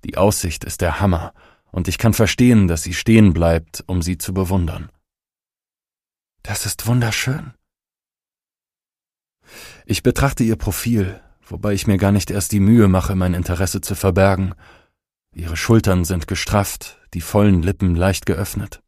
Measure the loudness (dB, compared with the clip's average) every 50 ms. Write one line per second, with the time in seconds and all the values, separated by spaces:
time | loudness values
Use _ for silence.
0 | -10 -8 -2 0 2 2 2 0 -4 -6 -6 -8 -10 -12 -6 -4 -2 -2 -2 0
1 | 0 0 0 0 -4 -8 _ _ _ _ _ _ _ _ -8 -6 -4 -4 -4 0
2 | 0 0 2 2 0 0 2 2 4 4 6 6 4 4 0 -2 -4 -6 -8 -6
3 | 0 4 6 6 6 6 6 4 2 2 2 0 -2 _ -18 -18 -10 -6 -4 -4
4 | -2 -4 -6 -6 -6 -6 -4 -4 -2 0 0 -2 -2 -2 -6 -8 -14 -16 _ _
5 | _ _ _ _ _ _ _ _ _ _ _ _ _ _ _ _ _ _ _ _
6 | _ _ _ _ _ _ _ _ _ -10 -8 -8 -6 -8 -8 -6 -4 0 0 0
7 | 0 0 -2 -4 -4 -4 -6 -6 -8 -14 -18 _ _ _ _ _ _ _ _ _
8 | _ _ _ _ _ _ _ _ _ _ _ _ _ _ _ _ _ _ _ _
9 | _ _ _ _ _ _ _ _ _ _ -20 -20 -20 -20 -20 -20 _ -6 -6 0
10 | 0 0 0 2 0 0 0 0 0 0 0 -2 -2 -6 -6 -4 -2 -2 0 0
11 | 0 -2 -6 -12 _ _ _ _ _ _ -14 -6 -4 -4 -4 -2 0 0 0 2
12 | 2 2 2 2 0 -2 -6 -6 -4 -2 0 2 4 6 6 6 6 6 4 2
13 | 2 0 -2 0 0 0 0 -2 -2 -4 -2 -2 -2 -2 -2 -6 -6 -6 -8 -2
14 | 0 0 4 4 4 4 4 0 -2 -6 -6 -12 -20 -20 -20 _ _ _ _ _
15 | _ _ _ _ _ _ _ -12 -10 -8 -8 -6 0 4 4 4 4 2 0 0
16 | 0 -2 -4 -4 -4 -6 -6 -6 -4 0 0 0 0 0 -6 -12 -14 -18 -20 _
17 | _ _ -10 -10 -10 -2 2 4 4 6 4 4 2 0 -2 0 0 0 2 2
18 | 2 0 0 -2 -2 -4 -2 -2 -4 -6 -6 -10 -10 -10 -14 -20 _